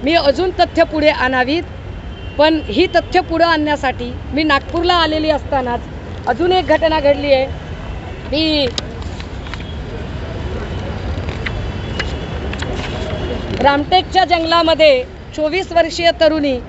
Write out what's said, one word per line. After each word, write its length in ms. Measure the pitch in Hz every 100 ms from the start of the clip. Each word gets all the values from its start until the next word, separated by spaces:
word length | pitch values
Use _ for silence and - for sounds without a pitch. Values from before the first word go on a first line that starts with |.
मी 100 | 254
अजून 360 | 330 285 277 370
तथ्य 340 | - 339 -
पुढे 240 | 320 311 302
आणावीत. 540 | 294 254 262 254 311 - - - - - - - -
पण 220 | 302 320
ही 220 | 269 214 370
तथ्य 340 | 339 - 359
पुढे 240 | - 330
आणण्यासाठी 680 | 339 320 302 294 269 247 240 247 -
मी 100 | 262
नागपूरला 520 | 311 277 - 330 349
आलेली 360 | 349 320 311 311
असतानाच 500 | 294 - 277 247 240 - - - - -
अजून 260 | 247 349
एक 140 | 370 285
घटना 340 | 311 320 311
घडली 320 | 285 285 285
आहे, 140 | 262 269 269 - - - - - - -
की 360 | 277 320 302 277 - - - - - - - - - - - - - - - - - - 180 - - 92 87 95 - - - - - - - - - - - - - 69 69 - - - - - - - 240 - 196
रामटेकच्या 600 | 269 285 294 370 - 370
जंगलामध्ये 800 | 339 339 330 339 320 320 311 254 247 - - -
चोवीस 360 | 302 349 370
वर्षीय 380 | 339 330 - 339 330
तरुणी 380 | 320 311 285 254